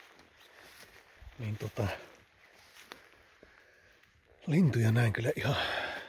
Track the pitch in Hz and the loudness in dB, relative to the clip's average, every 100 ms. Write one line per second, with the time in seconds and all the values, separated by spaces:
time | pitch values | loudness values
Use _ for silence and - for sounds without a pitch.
0 | - - - _ - - - - - - | -20 -20 -20 _ -20 -20 -20 -20 -20 -20
1 | - - - - 113 107 107 - 101 - | -20 -20 -20 -10 -8 -6 -6 -4 -4 -4
2 | - - - _ - - - - - - | -12 -20 -20 _ -20 -20 -20 -20 -20 -20
3 | - - - - - - - _ - _ | -20 -20 -20 -20 -20 -20 -20 _ -20 _
4 | _ _ _ - - 151 165 117 113 113 | _ _ _ -12 0 4 4 4 4 4
5 | 117 104 113 - 131 113 - - - - | 2 0 -2 -2 0 0 -2 -2 -6 -8